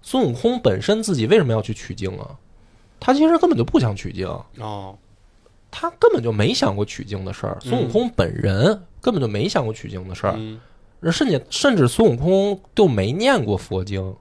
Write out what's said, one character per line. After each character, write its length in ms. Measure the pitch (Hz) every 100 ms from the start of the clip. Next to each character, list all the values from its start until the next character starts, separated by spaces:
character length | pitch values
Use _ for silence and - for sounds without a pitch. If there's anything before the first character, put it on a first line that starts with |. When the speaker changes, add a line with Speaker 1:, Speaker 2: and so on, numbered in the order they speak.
Speaker 1:
孙 220 | - 262
悟 100 | 190
空 260 | 120 233 247
本 220 | - 98
身 200 | 104 214
自 120 | 214 156
己 120 | 110
为 100 | 214
什 60 |
么 100 | 139
要 80 | 110
去 120 | 104
取 200 | 110 -
经 160 | 98 95 92
啊？ 100 | - - _ - - _ _ _
他 140 | -
其 140 | 277 311
实 100 | 330
根 120 | 359
本 80 | 240
就 60 |
不 160 | 120 320
想 160 | 120 101
取 160 | -
经。 160 | 92 92 87 - -
Speaker 2:
哦。 360 | 110 101 95 101 _ _ _ _ _ _ _
Speaker 1:
他 200 | - 339 339
根 120 | 466
本 100 | 403
就 100 | 117
没 220 | 104 113
想 220 | 254 262 101
过 80 |
取 200 | 104 -
经 200 | 98 101
的 80 | 95
事 140 | 95 101
儿， 120 | 98 -
Speaker 2:
嗯。 40 |
Speaker 1:
孙 120 | 240
悟 60 | 123
空 220 | 202 247
本 240 | - 85
人 480 | - 98 95 151 208 - -
根 140 | -
本 80 | 202
就 60 | 120
没 200 | 104 165
想 160 | 196
过 80 | 117
取 160 | 110 104
经 180 | 98 92
的 80 | 90
事 100 | 104
儿， 80 | 107
Speaker 2:
嗯。 220 | 110 110 - - - _
Speaker 1:
而 100 | 165
甚 160 | 165 269
至， 180 | 143 -
甚 260 | - 285 214
至 120 | 123
孙 200 | - 220
悟 80 | 120
空 440 | 156 190 202 196 -
都 140 | - 196
没 240 | 110 98
念 320 | 156 247 254
过 120 | 107 98
佛 280 | - 95
经。 300 | 95 98 95 92